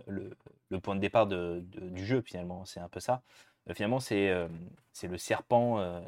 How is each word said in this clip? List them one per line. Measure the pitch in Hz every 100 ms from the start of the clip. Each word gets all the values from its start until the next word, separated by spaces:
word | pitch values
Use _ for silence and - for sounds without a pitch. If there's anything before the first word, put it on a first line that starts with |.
| -
le, | 98 92 - - - -
le | 95
point | 101 98
de |
départ | 101 117 104
de, | 92 87 87 90
de, | - 90
du | 90 101
jeu, | 131
finalement, | 117 90 87 90 95
c'est | 87
un | 87
peu | 92
ça. | - 127 - - - _ -
Euh, |
finalement, | 87 107 131
c'est, | - 101 98
euh, | 90 85 82 90 - _
c'est | - 90
le | 92
serpent, | - 110 - 120 120 110
euh, | 90 87